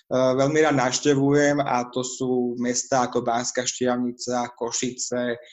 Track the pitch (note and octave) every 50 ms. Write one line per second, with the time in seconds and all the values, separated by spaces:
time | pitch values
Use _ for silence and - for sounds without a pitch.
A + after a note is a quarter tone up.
0 | _ - B2+ B2+ B2+ C3 B2+ C3 C3+ C#3+ D#3 D#3 D#3+ D3+ C#3+ C3 B2 B2+ B2 -
1 | - D3 C#3+ C#3 C#3 C#3 C#3+ D3 C#3+ C#3+ C#3+ C#3+ C3+ - B2 B2 B2 - - C3
2 | B2 B2+ - - C3 B2+ B2+ B2 B2 B2 B2 B2 A#2+ B2 A#2+ B2 - - C3+ C3
3 | B2 A#2+ - B2 A#2 A#2+ A#2 A#2+ B2 - - B2+ A#2+ - - - B2+ B2 B2 B2
4 | B2 A#2+ A#2+ - - A#2+ B2 B2 A#2+ A#2 - - A#2 A#2 - - C3 B2 B2 -
5 | - - B2 B2 B2 B2 A#2 - - -